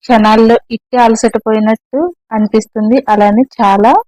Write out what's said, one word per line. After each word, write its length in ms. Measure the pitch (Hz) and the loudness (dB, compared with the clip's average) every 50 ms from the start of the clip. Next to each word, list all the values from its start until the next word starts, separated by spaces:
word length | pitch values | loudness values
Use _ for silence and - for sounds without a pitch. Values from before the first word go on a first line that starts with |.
| _ | _
క్షణాల్లో 520 | - 254 220 214 214 220 220 226 226 233 233 - _ | 0 0 2 2 2 2 2 4 2 2 0 -2 _
ఇట్టే 260 | 226 226 _ _ - 247 240 | -14 -14 _ _ -2 0 2
అలసట 320 | 226 226 220 - 226 - 220 - | 2 0 0 -2 -4 -4 -4 -4
పోయినట్టు 560 | 226 220 214 214 220 220 - _ _ - 269 330 359 349 _ _ _ | -2 -2 -2 0 -2 -2 -4 _ _ -6 -6 -6 -6 -8 _ _ _
అనిపిస్తుంది, 680 | 220 220 214 202 - 220 220 _ _ 226 214 214 240 269 - - | -4 -4 -4 0 -2 -2 -4 _ _ -6 -2 -2 -2 -2 0 -2
అలానే 360 | 214 208 208 208 208 220 269 - _ - | 0 0 2 0 2 0 -2 -2 _ -2
చాలా 340 | 220 196 196 202 202 233 294 415 466 | 0 0 2 2 2 2 2 0 -2